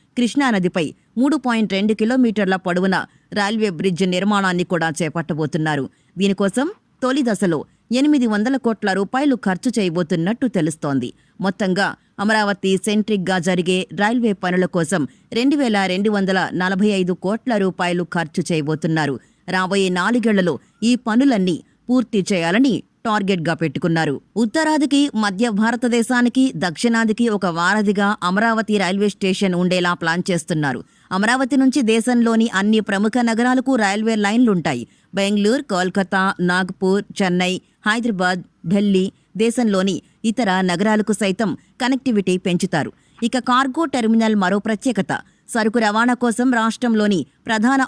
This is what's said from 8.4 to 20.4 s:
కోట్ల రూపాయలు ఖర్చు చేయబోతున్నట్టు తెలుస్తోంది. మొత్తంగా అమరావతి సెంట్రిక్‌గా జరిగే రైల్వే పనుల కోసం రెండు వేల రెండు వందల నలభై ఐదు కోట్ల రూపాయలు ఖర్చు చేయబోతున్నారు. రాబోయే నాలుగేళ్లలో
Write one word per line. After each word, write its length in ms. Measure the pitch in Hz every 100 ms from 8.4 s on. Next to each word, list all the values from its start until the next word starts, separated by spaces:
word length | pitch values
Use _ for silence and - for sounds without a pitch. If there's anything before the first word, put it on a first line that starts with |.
| 220 269
కోట్ల 360 | 233 220 202
రూపాయలు 420 | 190 196 254 294 240
ఖర్చు 360 | - 185 254 226
చేయబోతున్నట్టు 680 | 185 165 175 175 170 240 254
తెలుస్తోంది. 680 | 185 160 156 147 135 120 - _ -
మొత్తంగా 540 | 190 190 196 185 185 - _ -
అమరావతి 580 | 208 220 208 196 190 190
సెంట్రిక్‌గా 640 | - 214 208 214 180 185
జరిగే 480 | 170 180 175 185 180
రైల్వే 400 | 156 208 247 233
పనుల 320 | 190 180 180 180
కోసం 420 | 180 160 190 131 - -
రెండు 220 | 226 262 302
వేల 300 | 254 202 190
రెండు 240 | 180 208
వందల 400 | 208 190 190 165
నలభై 340 | 165 185 190 208
ఐదు 260 | 196 180
కోట్ల 440 | 180 180 220 - 214
రూపాయలు 460 | 190 170 175 175
ఖర్చు 400 | 170 175 160 - 156
చేయబోతున్నారు. 680 | 165 147 156 175 160 147 123 _ _ -
రాబోయే 400 | 185 185 196 190
నాలుగేళ్లలో 680 | 180 190 240 226 202